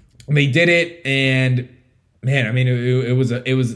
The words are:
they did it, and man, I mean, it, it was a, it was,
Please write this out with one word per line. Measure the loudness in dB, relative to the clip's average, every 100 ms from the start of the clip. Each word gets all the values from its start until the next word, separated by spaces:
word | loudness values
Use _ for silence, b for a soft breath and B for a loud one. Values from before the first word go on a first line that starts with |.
| _ _ -4
they | 0 2
did | 2 2
it, | 2 0 -6 -4
and | 0 0 0 0 -2 -4 -14 _ _ _ _
man, | -4 -2 0
I |
mean, | 0 0
it, | 0 0 0 0
it |
was | 0 0
a, | -2 -2
it | 0
was, | 0